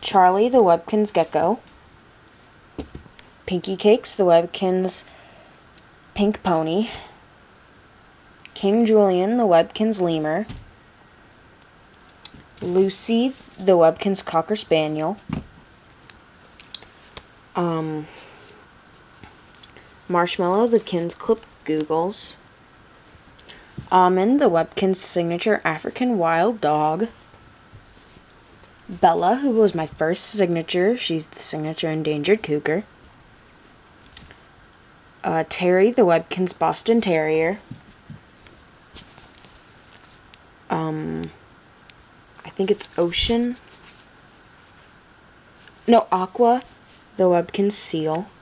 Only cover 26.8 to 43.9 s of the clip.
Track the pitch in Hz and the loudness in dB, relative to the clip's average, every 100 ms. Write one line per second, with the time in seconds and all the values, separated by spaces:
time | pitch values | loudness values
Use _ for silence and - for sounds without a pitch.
26.8 | 151 160 233 - - - - - - - | 0 -2 -6 -8 -20 -20 -20 -20 -20 -20
27.8 | - - - - _ - - - - - | -20 -20 -20 -20 _ -20 -20 -20 -20 -20
28.8 | - 180 185 170 175 240 285 220 208 165 | -20 0 2 4 2 0 0 2 2 2
29.8 | 156 - 160 175 - 208 185 170 160 180 | -8 -2 -2 -2 -4 -2 0 0 -2 0
30.8 | 185 240 - 160 156 - - 156 156 160 | 0 0 -2 -6 -6 -16 -12 -8 -8 -6
31.8 | 165 156 151 151 147 220 - 151 151 160 | -4 -4 -4 -4 0 0 0 -4 -2 -4
32.8 | 214 - - - - - - - - - | -4 -18 -20 -20 -20 -20 -20 -20 -20 -20
33.8 | - - - - - - - - - - | -20 -20 -20 -20 -20 -20 -20 -20 -20 -20
34.8 | - - - - - 165 156 - 180 185 | -20 -20 -20 -10 -4 -4 -4 -2 2 4
35.8 | 196 240 196 165 165 - 185 - 165 160 | 4 4 4 2 0 -4 -4 -2 -2 -2
36.8 | - 233 208 165 156 156 160 208 - - | 0 0 2 0 2 0 0 -2 -10 -20
37.8 | - - - - - - - - - - | -20 -20 -20 -20 -20 -20 -20 -20 -20 -20
38.8 | - - - - - - - - - - | -18 -18 -16 -20 -20 -20 -20 -20 -20 -20
39.8 | - - - - - - - - - 170 | -20 -20 -20 -20 -20 -20 -20 -20 -8 -6
40.8 | 160 156 156 160 160 - - - - - | -6 -6 -8 -8 -10 -16 -20 -20 -20 -20
41.8 | - - - - - - - - 196 202 | -20 -20 -20 -20 -20 -20 -20 -6 -2 -2
42.8 | - - 170 170 - 233 240 247 - - | -4 -4 -4 -2 -2 0 -2 -6 -14 -20
43.8 | - | -20